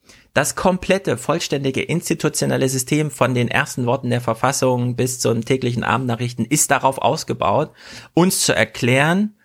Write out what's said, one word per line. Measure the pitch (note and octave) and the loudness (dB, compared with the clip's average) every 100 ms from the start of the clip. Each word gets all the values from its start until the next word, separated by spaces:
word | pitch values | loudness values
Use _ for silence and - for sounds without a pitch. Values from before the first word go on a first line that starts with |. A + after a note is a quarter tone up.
| _ - _ | _ -20 _
Das | C3 C#3+ - | -2 0 0
komplette, | F#3+ F3+ - F#3+ F#3 A#2+ | 0 2 0 0 0 -2
vollständige | - E3 - C#3+ C#3 B2 | -2 -2 -2 -2 -2 -2
institutionelle | - D#3+ - - D3+ - C#3 C3 C3 | -2 -2 -2 -2 -2 0 0 0 0
System | C3 B2+ D3+ D3+ | -2 0 0 0
von | - B2+ | 0 0
den | B2 A#2 | 2 0
ersten | - D3 - B2 | -2 -4 -2 0
Worten | B2+ B2 | 0 0
der | A#2+ | -2
Verfassung | A#2+ A2 B2+ C3+ C3 B2 B2 B2 | -2 0 -2 2 2 2 0 -2
bis | B2 - | -2 -2
zu | A#2+ | 0
den | A#2 A#2 | 0 0
täglichen | C3 B2 A#2+ | 0 0 -2
Abendnachrichten | - A#2 B2+ A#2 A#2+ A#2+ A2+ | 0 0 0 -2 -4 -4 -2
ist | D3 - | 0 2
darauf | C3+ C3+ C3+ | 2 2 2
ausgebaut, | A2 D#3 - A#2+ F#2 A2+ D3+ - - - - | 0 0 -4 -2 0 0 -2 -8 -20 -20 -2
uns | D#3+ F#3 - - | 2 2 2 0
zu | |
erklären, | - A2+ - A#2+ C3 D3+ F#3 G#3+ - | 2 0 0 2 4 4 2 0 -4